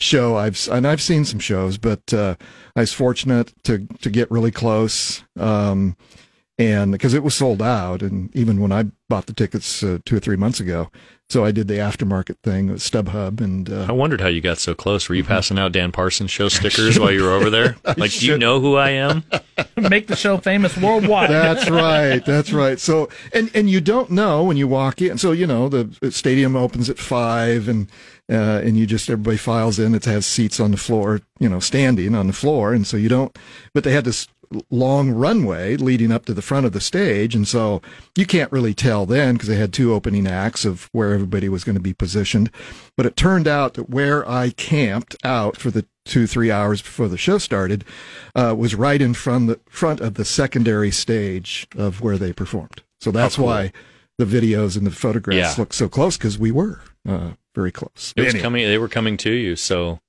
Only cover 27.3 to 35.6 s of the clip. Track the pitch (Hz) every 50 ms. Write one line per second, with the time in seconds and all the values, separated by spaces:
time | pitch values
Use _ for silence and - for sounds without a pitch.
27.3 | 117 117 117 117 117 120 104 117 120 110 101 - - - - - - - _ -
28.3 | 113 113 107 107 107 104 - 117 110 110 113 101 113 107 - - 120 107 104 113
29.3 | 110 104 - 117 113 113 110 113 104 101 110 110 113 104 - 117 104 104 95 -
30.3 | - - 113 104 - - 110 104 101 98 - - 117 107 101 104 107 101 - _
31.3 | _ - 139 110 92 90 - - - 135 139 131 127 98 87 101 113 107 98 95
32.3 | 95 - - 147 151 135 104 104 120 117 101 - - 104 107 113 123 127 135 131
33.3 | - - - - - - - - - 147 - - 131 147 123 123 110 - - -
34.3 | _ _ _ - - 208 - - 139 120 127 131 135 139 139 135 117 113 127 165
35.3 | 233 220 147 98 87 82